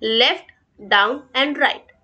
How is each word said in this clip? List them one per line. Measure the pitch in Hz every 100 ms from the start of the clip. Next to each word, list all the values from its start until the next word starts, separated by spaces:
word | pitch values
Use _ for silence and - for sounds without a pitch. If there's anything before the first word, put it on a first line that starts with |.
| 220 226
left, | 262 359 - _ _ _
down | 202 202 208 285 - 240
and | 285 285
right। | 285 - - _